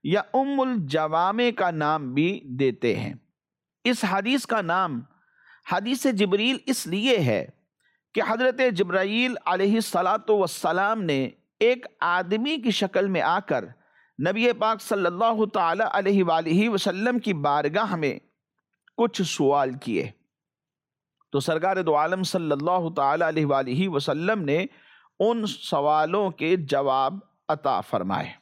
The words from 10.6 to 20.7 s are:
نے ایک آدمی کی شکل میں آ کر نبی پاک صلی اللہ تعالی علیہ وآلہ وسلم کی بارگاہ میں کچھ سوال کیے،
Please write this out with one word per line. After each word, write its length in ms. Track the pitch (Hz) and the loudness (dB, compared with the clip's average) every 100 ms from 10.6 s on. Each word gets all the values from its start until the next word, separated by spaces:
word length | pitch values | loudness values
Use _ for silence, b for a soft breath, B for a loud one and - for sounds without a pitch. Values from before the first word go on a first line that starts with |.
| 170 175 202 220 | -2 0 0 0
نے 280 | 175 139 127 - _ _ | 0 0 -2 -8 _ _
ایک 260 | 226 254 - _ | 2 2 -4 _
آدمی 560 | 170 180 175 214 269 311 | 0 0 0 -2 -2 -2
کی 140 | 226 | -2
شکل 380 | 190 190 196 196 | -2 0 0 0
میں 140 | 180 | 0
آ 180 | 139 180 | 2 0
کر 240 | - 131 90 - b b b b | 0 -4 -4 -18 b b b b
نبی 340 | 160 208 240 | -2 2 0
پاک 280 | 233 220 214 | 2 0 -2
صلی 260 | - 202 175 | -2 0 0
اللہ 380 | 175 226 220 214 | 0 0 2 0
تعالی 300 | 208 165 170 226 | 0 0 0 0
علیہ 320 | 202 196 196 | 0 2 2
وآلہ 440 | 175 165 165 175 220 | 4 2 2 2 2
وسلم 500 | 196 202 185 226 247 | 0 -2 -2 -2 -2
کی 140 | 214 | -2
بارگاہ 640 | 165 143 147 143 165 214 | -2 0 0 0 -2 -2
میں 240 | 175 147 - _ _ _ _ _ _ _ - | -2 -4 -4 _ _ _ _ _ _ _ -2
کچھ 260 | 233 - | -2 0
سوال 500 | 175 - 139 143 135 | -4 0 2 2 0
کیے، 380 | 131 - 95 110 - _ _ _ _ _ | -4 -4 -4 -4 -12 _ _ _ _ _